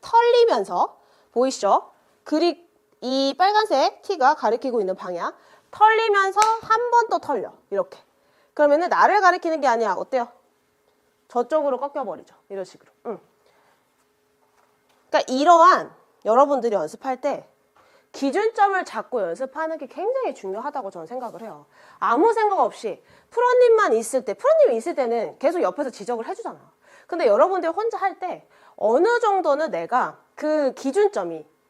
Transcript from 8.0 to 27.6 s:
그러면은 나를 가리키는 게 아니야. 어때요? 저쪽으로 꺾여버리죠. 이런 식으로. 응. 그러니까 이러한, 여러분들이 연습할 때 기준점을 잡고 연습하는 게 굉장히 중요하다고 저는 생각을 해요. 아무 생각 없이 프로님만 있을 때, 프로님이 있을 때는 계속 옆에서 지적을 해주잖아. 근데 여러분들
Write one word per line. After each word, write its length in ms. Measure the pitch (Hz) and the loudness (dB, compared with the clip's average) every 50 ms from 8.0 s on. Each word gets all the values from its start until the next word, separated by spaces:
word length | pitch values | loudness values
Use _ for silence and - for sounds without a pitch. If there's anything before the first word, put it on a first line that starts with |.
| _ _ _ _ _ _ _ _ _ _ _ | _ _ _ _ _ _ _ _ _ _ _
그러면은 360 | - 294 294 285 311 349 339 | 0 2 2 4 2 2 0
나를 320 | - - - 302 370 415 | 2 4 4 4 4 6
가리키는 380 | 381 359 349 349 349 339 320 311 | 4 4 4 2 -2 -4 -4 0
게 80 | 269 254 | 0 0
아니야. 260 | 233 233 226 208 180 | 0 2 0 -2 -2
어때요? 340 | 185 190 - - 254 233 233 - _ _ _ _ _ _ _ _ _ _ _ _ _ _ _ _ _ _ _ | -4 -6 -4 -4 -4 -4 -4 -10 _ _ _ _ _ _ _ _ _ _ _ _ _ _ _ _ _ _ _
저쪽으로 500 | - 240 240 240 311 311 294 285 254 247 | -4 -4 -2 0 0 0 0 0 -2 -4
꺾여버리죠. 560 | 277 277 - 285 208 196 165 - - _ _ _ _ _ | -6 -8 -8 -8 -8 -8 -10 -12 -16 _ _ _ _ _
이런 140 | 202 196 185 | -12 -12 -12
식으로. 280 | 180 - - _ _ _ _ _ 240 | -12 -16 -20 _ _ _ _ _ -12
응. 120 | 208 175 - _ _ _ _ _ _ _ _ _ _ _ _ _ _ _ _ _ _ _ _ _ _ _ _ _ _ _ _ _ _ _ _ _ _ _ _ _ | -12 -12 -14 _ _ _ _ _ _ _ _ _ _ _ _ _ _ _ _ _ _ _ _ _ _ _ _ _ _ _ _ _ _ _ _ _ _ _ _ _
그러니까 220 | - 294 277 - | -2 -2 -2 -2
이러한, 640 | 254 262 285 349 349 330 330 370 339 226 160 - - _ _ _ _ _ _ | -2 0 4 6 6 8 8 6 6 4 0 -6 -14 _ _ _ _ _ _
여러분들이 480 | 196 220 247 285 277 285 262 220 233 208 | 0 4 4 4 4 2 -2 -2 -2 -2
연습할 480 | 190 156 156 - - - 269 254 254 | -2 -4 -4 -8 -10 -8 -8 -8 -6
때 260 | - 285 240 - - _ _ _ _ _ _ _ _ _ _ _ _ _ - | -4 -6 -6 -6 -10 _ _ _ _ _ _ _ _ _ _ _ _ _ -10
기준점을 720 | - 269 277 254 381 427 453 453 453 403 403 392 370 339 | -6 -4 -2 -2 0 -2 -2 0 2 0 2 2 -2 -4
잡고 360 | - - 226 254 - - 233 | -6 -8 -10 -10 -6 -6 -4
연습하는 560 | 190 165 170 - 262 262 262 302 320 320 320 302 | -4 -4 -4 -6 -8 -10 -8 -8 -6 -6 -6 -8
게 80 | 285 | -12
굉장히 480 | 240 - 285 359 440 523 539 494 339 233 | -14 -12 -6 -6 -4 -4 -4 -4 -6 -8
중요하다고 560 | - - 190 190 220 233 285 285 269 - 196 | -8 -10 -10 -10 -8 -8 -8 -8 -8 -10 -10
저는 160 | - 175 160 | -14 -14 -16
생각을 360 | 160 240 254 247 220 180 175 | -12 -12 -12 -12 -12 -14 -16
해요. 260 | 226 214 160 147 143 _ _ _ - - - _ | -18 -18 -18 -20 -20 _ _ _ -20 -20 -12 _
아무 340 | - 208 233 269 359 453 440 | -2 0 0 2 2 2 2
생각 260 | 453 440 415 392 339 | 2 0 0 0 0
없이 440 | 254 208 - - - 208 175 - _ _ _ _ _ _ | 0 -2 -2 -6 -10 -10 -10 -12 _ _ _ _ _ _
프로님만 640 | - 466 494 494 494 494 494 466 453 440 415 339 - | -4 -2 0 2 4 6 6 6 6 4 4 2 2
있을 320 | 226 226 - - 262 - | 0 -2 -2 -4 -4 -4
때, 80 | - 196 | -4 -8
프로님이 420 | - - 539 640 640 587 453 240 226 | -2 2 2 4 6 4 4 4 0
있을 180 | 226 339 339 | -4 -6 -4
때는 420 | 302 254 233 233 233 202 151 - - | -4 -2 -2 -2 -2 -4 -6 -8 -4
계속 240 | - 294 349 359 | -2 -2 0 0
옆에서 300 | 240 185 185 277 294 262 | -2 -2 -2 -4 -6 -8
지적을 360 | - - 202 196 240 220 226 320 | -8 -10 -10 -8 -8 -8 -8 -10
해주잖아. 320 | 392 - 440 349 - 143 - _ _ _ _ _ _ - _ | -10 -10 -12 -14 -14 -14 -20 _ _ _ _ _ _ -20 _
근데 220 | _ 359 330 320 233 | _ -6 0 2 2
여러분들 420 | 202 - 302 359 392 370 | 4 4 4 2 2 -2